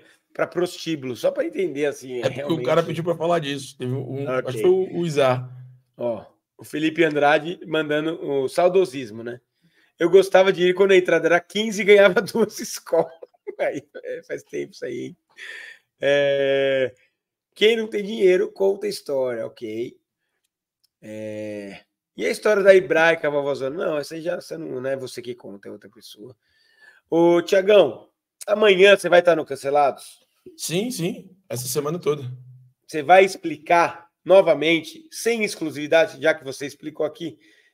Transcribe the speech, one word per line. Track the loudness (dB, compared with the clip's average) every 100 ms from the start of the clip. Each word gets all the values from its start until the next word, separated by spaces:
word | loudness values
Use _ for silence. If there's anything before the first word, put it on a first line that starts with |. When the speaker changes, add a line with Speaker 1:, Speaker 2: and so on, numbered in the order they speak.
| _ _ _
Speaker 1:
pra | -8 -6
prostíbulo, | -4 -4 -6 -8 -8 -8 -4
só | -4
pra | -2 -4
entender, | -4 -4 -2 -4
assim, | -4 -10 -6
Speaker 2:
É |
porque | -4 -4
o | -6
Speaker 1:
realmente. | -4 0
Speaker 2:
cara | 0
pediu | 0 -4
pra | -4 -4
falar | -2 -2
disso. | -2 -8 -10 -10
Teve | -8
um, | -6 -8 -8 -6
acho | -4
que | -4
Speaker 1:
Ok. | 0
Speaker 2:
foi | 2
o, | 2 0 -4
o | -4
Izar. | 0 2 0 -4 -16 -20 -20 _ -8
Speaker 1:
Ó, | -6 -6 -10 _ _ -20
o |
Felipe | -12 -4 -2 2
Andrade | 0 2 2 2 0 -12 -6
mandando | -4 -2 -2 -2 -6
o | -4 -2 -2
saudosismo, | 2 2 4 0 -2 -12 -12
né? | -14 -14 _ _ _ _ _ -4
"Eu | 4
gostava | 6 6 6 4
de | 2 2
ir | 2
quando | 4
a | 4
entrada | 4 2 2
era | 0
quinze | 0 -4 -4 0
e | 6
ganhava | 8 8 4
<laughs> |
duas | -2 0 -2 -4
escolas." | -12 -12 -4 -2 -2 -6 -20 _ -14 -6
Aí, | -6 -6 -12 -16
é, | -12 -12
faz | -12 -14
tempo | -12 -10 -10
isso | -12 -12
aí, | -10 -12
hein? | -14 _ -20 -18 -18 -18 -20 _ _
É, | 0 2 2 0 0 2 2 0 -2 -6 _ _ _ _ _ 0
"Quem | 2 2
não | -2
tem | -6
dinheiro, | -6 2 4 4 0
conta | -2 -2 0 -4
a |
história", | -8 -6 -4 -2 -4 -8
ok. | -10 -10 -8 -8 -12 _ _ _ _ _ _ _ _ _ _
É... | -16 -12 -10 -10 -10 -10 -12 -16 _ _ _ -6
e | -4
a |
história | -2 0 4
da | 6 6
hebraica, | 4 2 4 2 0
vovózona? | -2 -2 -4 -6 -6
Não, | -4 -4
essa | -6 -10
aí |
já, | -8 -8
você | -10 -12
não, | -10 -8
não | -6
é | -8
você | -8 -12
que | -12 -14
conta, | -16 -18 -18
é |
outra | -18 -20
pessoa. | _ -20 -20 -20 -20 _ _ _ _ _ _ -4
Ô, | 2 4 4
Tiagão, | 2 0 6 6 6 0 -16 _ _ -12 -4
amanhã | 2 4 6 8 6
você | 6
vai | 4
estar | 4 2
no | 0
Cancelados? | -8 -2 2 2 0 -10 -20 _ _ -20 -12
Speaker 2:
Sim, | -6 -4 -4
sim, | -4 -6 -8 -14 _ -12
essa | -10 -6
semana | -4 -4 -4
toda. | -4 -4 -6 -14 -18 -20 _ _ -12
Speaker 1:
Você | -4
vai | 4 6
explicar | 6 0 -10 -8 0 2 2 -4 -20 _ 4
novamente, | 4 6 2 2 0 -2 -16 -18
sem | -8 -4 -4
exclusividade, | -4 -6 -10 -8 0 2 2 0
já | -2
que | -2
você | -6 -12 -12
explicou | -14 -14 -6 -8
aqui | -6 -12 -14 _ _ _